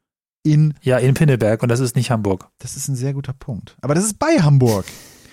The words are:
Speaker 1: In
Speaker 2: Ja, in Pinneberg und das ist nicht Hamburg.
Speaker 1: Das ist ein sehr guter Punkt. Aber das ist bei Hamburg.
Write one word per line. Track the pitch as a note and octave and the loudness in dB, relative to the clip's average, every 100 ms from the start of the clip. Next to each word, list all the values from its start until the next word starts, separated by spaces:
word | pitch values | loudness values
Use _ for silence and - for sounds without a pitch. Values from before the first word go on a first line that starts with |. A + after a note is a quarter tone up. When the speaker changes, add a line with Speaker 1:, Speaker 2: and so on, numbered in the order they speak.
| _ _ _ _ | _ _ _ _
Speaker 1:
In | D3+ D3+ D3+ C#3+ | 0 2 2 -2
Speaker 2:
Ja, | C3 B2+ | -2 0
in | B2+ | 2
Pinneberg | C3 D3+ A#2 G#2+ A2+ | 2 2 2 0 0
und | A#2+ | 0
das | A#2 | 0
ist | B2 B2+ | -2 -2
nicht | A#2 | -2
Hamburg. | A2+ G2+ F#2 - _ | -2 -2 -4 -8 _
Speaker 1:
Das | B2+ C3+ | -16 -10
ist | C#3+ | -8
ein | B2 | -6
sehr | C3+ | -6
guter | C#3 C3+ | -8 -10
Punkt. | - - F#2+ - _ | -12 -12 -12 -14 _
Aber | - D#3 | -2 -2
das | |
ist | G#3+ - | -2 -2
bei | D4+ D4+ | 0 2
Hamburg. | D3+ C#3 B2 G2+ - - - - - | 4 4 4 0 -4 -16 -20 -20 -20